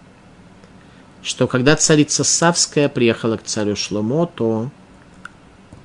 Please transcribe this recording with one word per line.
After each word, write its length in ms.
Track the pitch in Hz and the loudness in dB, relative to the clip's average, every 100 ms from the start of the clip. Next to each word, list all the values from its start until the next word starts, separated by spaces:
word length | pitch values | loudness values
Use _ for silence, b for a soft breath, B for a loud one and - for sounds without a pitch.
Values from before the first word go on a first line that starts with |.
| - - - - - - B B B B B - | -20 -20 -20 -20 -20 -20 B B B B B -16
Что 240 | - - 127 | -12 -2 0
когда 280 | 127 131 | 2 2
царица 480 | 151 - 156 147 - | 2 4 4 2 0
Савская 680 | 135 - 170 170 - 156 143 | -2 2 2 2 -2 0 0
приехала 480 | 135 117 110 113 107 | 2 2 2 -2 -4
к 60 | |
царю 320 | - 113 104 101 | -6 -4 -2 -4
Шломо, 500 | - 104 107 147 170 | -4 -4 -2 -2 -2
то 440 | - 117 110 120 - - - - - - - - - - - | -2 -2 -2 -6 -10 -20 -20 -20 -20 -20 -20 -20 -20 -20 -20